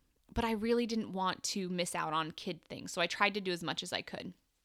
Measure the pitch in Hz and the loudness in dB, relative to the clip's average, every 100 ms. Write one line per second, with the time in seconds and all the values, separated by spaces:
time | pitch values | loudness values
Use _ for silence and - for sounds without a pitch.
0 | _ _ - - 226 220 226 240 233 226 | _ _ -6 0 2 2 4 4 4 0
1 | - 185 185 - - 202 180 180 175 175 | -2 0 0 0 -2 -2 0 0 0 0
2 | 160 156 160 - 196 165 - 147 147 185 | 0 0 0 -4 -6 -6 -8 -10 -4 0
3 | 170 - 202 208 190 175 160 165 180 - | 2 4 4 2 -2 -2 -2 -4 -2 -2
4 | - - 185 - _ _ | -4 -8 -10 -12 _ _